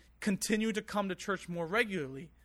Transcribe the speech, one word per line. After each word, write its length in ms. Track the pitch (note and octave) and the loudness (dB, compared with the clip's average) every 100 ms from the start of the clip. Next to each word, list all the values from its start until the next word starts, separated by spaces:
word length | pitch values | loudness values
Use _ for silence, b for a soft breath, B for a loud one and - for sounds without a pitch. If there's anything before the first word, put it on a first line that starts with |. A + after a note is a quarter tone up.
| b _ | b _
continue 520 | - F#3+ - G#3+ A3 | 0 2 2 2 2
to 80 | G#3 | 0
come 260 | G#3 G#3 G3 | -2 -2 -2
to 80 | F3+ | -2
church 320 | - F#3 - | -2 -4 -4
more 200 | E3+ E3 | -4 0
regularly." 640 | G#3 A3+ F#3+ C3+ C3+ E3 b | 2 2 0 -4 -6 -12 b